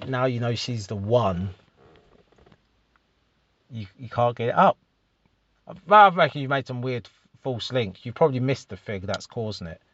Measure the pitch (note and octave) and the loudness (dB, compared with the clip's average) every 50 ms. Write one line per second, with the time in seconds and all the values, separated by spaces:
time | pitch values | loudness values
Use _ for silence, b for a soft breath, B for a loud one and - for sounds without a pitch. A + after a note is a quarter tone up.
0 | - C3 C3 B2+ B2+ C3 B2 A#2 A#2+ A#2+ A#2+ A#2 - - A#2+ A2 G2+ - A2 G2 | -8 -6 -2 0 0 0 0 0 -2 -2 -2 -4 -4 -6 -6 -6 -6 -6 -6 -6
1 | G2 G#2+ A#2 B2 A2+ G2 F#2 E2+ F#2+ G2+ F#2 - _ _ _ _ - - - - | -2 2 2 2 4 2 0 -2 -4 -6 -8 -12 _ _ _ _ -20 -20 -20 -20
2 | _ _ _ _ _ _ _ _ _ - - _ _ _ _ _ _ _ _ _ | _ _ _ _ _ _ _ _ _ -20 -20 _ _ _ _ _ _ _ _ _
3 | _ _ _ _ _ _ _ _ _ _ _ _ _ _ C3 A2+ G2+ - - - | _ _ _ _ _ _ _ _ _ _ _ _ _ _ -12 -12 -12 -14 -14 -18
4 | C3 A2+ - - A#2+ A#2+ A#2+ - A#2 A#2+ - E3 F#3 F3+ - - _ _ _ _ | -16 -8 -2 0 0 0 0 0 -4 -2 2 4 4 4 4 0 _ _ _ _
5 | _ _ _ _ _ _ _ _ _ _ _ _ _ - E3 - - E3 G#3 G#3+ | _ _ _ _ _ _ _ _ _ _ _ _ _ -20 -20 -18 0 6 8 8
6 | G3+ G3 E3+ F#3 E3 C#3 - D3 C3+ C3 C#3 C#3 B2+ - C3 B2 B2 C3 B2+ A#2+ | 8 8 8 4 2 2 0 -4 -4 -2 -2 -4 -4 -6 -8 -6 -4 -4 -6 -6
7 | - - _ _ _ _ _ _ _ C#3 B2+ G#2+ - - B2 C3 A2+ F#2+ F#2 - | -8 -12 _ _ _ _ _ _ _ -6 -6 -6 -8 -4 -2 -2 -2 -2 -6 -10
8 | - A#2+ A#2 - D#3+ D#3 C3 B2+ B2+ C3+ C3+ - - - F#2+ F2+ - - G#2+ F#2+ | -14 -14 0 2 2 2 4 0 0 0 -2 -2 -6 -14 -16 -16 -10 -10 -10 -8
9 | F2+ F#2 - - - - - A#2+ A2+ G#2+ G2+ - F2+ E2+ D#2+ - _ _ | -6 -6 -6 -6 -8 -10 -10 -8 -8 -8 -8 -10 -12 -14 -14 -16 _ _